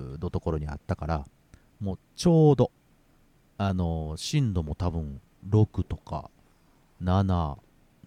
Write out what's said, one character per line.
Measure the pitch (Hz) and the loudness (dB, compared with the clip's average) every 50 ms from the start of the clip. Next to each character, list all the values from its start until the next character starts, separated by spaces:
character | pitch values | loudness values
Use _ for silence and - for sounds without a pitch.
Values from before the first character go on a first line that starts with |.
| 67 64 67 | -10 -12 -10
ー、 | 78 87 | -10 -10
の | 87 | -6
と | - 87 | -6 -4
こ | - 87 | -4 -2
ろ | 80 78 | -4 -4
に | 73 76 | -4 -6
あ | 71 | -10
っ | 71 - - | -12 -6 -6
た | 85 | -6
か | - 76 | -6 -4
ら、 | 78 82 76 69 - _ _ _ _ - _ _ _ _ _ | -4 -4 -4 -4 -8 _ _ _ _ -20 _ _ _ _ _
も | 104 98 92 | -8 -8 -8
う | - _ _ _ | -8 _ _ _
ち | - - 175 | -2 2 4
ょ | 165 160 156 151 143 | 6 8 8 6 6
う | |
ど、 | 127 127 - - _ _ _ _ _ _ _ _ _ _ _ _ _ _ _ _ - | 6 2 0 0 _ _ _ _ _ _ _ _ _ _ _ _ _ _ _ _ -4
あ | 101 98 95 | -2 -2 0
の、 | 92 87 82 82 80 78 78 80 | 0 0 -2 -2 -4 -4 -6 -8
震 | 82 - - - 151 135 113 95 | -8 -8 -2 -2 0 0 0 0
度 | 87 80 | -2 -2
も | 73 76 | -4 -4
多 | - 87 87 | -4 -2 -2
分 | 80 85 78 71 69 65 - _ _ _ - 95 | -2 -4 -6 -8 -10 -14 -18 _ _ _ -6 0
六 | 107 107 107 - - - 90 | 4 4 4 2 0 -4 -6
と | - - - | -6 -6 -10
か、 | - - - 73 - - _ _ _ _ _ _ _ _ _ _ _ _ _ _ | -8 -10 -10 -10 -10 -12 _ _ _ _ _ _ _ _ _ _ _ _ _ _
七、 | 87 90 90 98 98 95 92 87 82 73 69 - _ _ _ _ _ _ _ _ - | -2 2 2 2 4 2 2 0 0 -2 -4 -8 _ _ _ _ _ _ _ _ -12